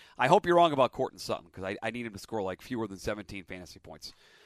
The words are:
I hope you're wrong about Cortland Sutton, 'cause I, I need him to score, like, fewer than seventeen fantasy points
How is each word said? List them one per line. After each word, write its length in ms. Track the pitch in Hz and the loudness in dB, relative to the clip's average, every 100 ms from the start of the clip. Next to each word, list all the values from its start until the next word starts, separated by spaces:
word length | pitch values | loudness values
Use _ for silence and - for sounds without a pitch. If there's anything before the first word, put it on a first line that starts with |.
| - - | -16 -2
I 100 | 127 | 4
hope 180 | 185 175 | 4 6
you're 100 | 175 | 6
wrong 160 | 170 | 6
about 220 | 139 120 | 4 2
Cortland 260 | - 131 90 | 2 -4 -4
Sutton, 280 | - 104 85 | -8 -8 -8
'cause 140 | - 95 | -8 -8
I, 100 | 101 | -6
I 80 | 113 | -6
need 140 | 117 117 | -6 -10
him 80 | |
to 60 | 101 | -12
score, 220 | - 113 | -8 -6
like, 200 | 92 92 | -4 -6
fewer 260 | - 120 110 | -6 -6 -6
than 120 | 95 | -6
seventeen 440 | - 104 95 101 | -6 -6 -8 -14
fantasy 360 | 87 92 90 - | -14 -16 -16 -20
points 340 | - 78 - - _ _ | -20 -18 -20 -20 _ _